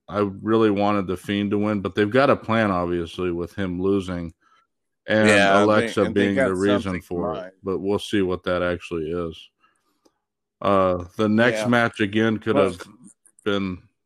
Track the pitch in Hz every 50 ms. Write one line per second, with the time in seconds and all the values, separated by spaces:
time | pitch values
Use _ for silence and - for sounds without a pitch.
0 | _ - 92 104 104 101 95 98 101 107 110 113 113 107 101 98 101 101 104 101
1 | 95 90 92 87 - - 104 101 104 101 104 104 104 107 107 101 92 95 - 107
2 | 107 104 110 131 139 139 113 - - - 110 113 110 101 95 90 87 87 87 87
3 | 85 82 - - 92 90 85 85 87 85 - - 98 92 90 90 92 98 101 98
4 | 92 90 90 87 85 82 - _ _ _ _ _ _ _ _ _ _ _ _ _
5 | _ - 107 107 107 107 104 101 101 98 98 101 104 107 107 107 117 110 98 113
6 | 98 87 - 101 98 98 98 117 135 95 92 90 98 101 104 101 95 98 90 87
7 | - - 90 87 85 104 107 98 92 92 95 _ 101 98 92 78 92 98 104 98
8 | - - - 104 95 90 92 87 - 92 90 87 87 90 90 85 - - 87 82
9 | 78 78 85 87 85 82 82 - - - _ _ _ _ _ _ _ _ _ _
10 | _ _ _ _ _ _ _ _ _ _ _ _ 95 95 101 95 95 92 90 87
11 | 87 87 - - 110 107 107 110 117 123 110 107 107 120 120 120 117 113 - -
12 | 110 98 101 110 110 113 110 104 - 113 107 - 98 95 87 85 - - - _
13 | - - - _ _ _ _ _ _ 107 101 98 98 92 90 85 - _ _ _
14 | _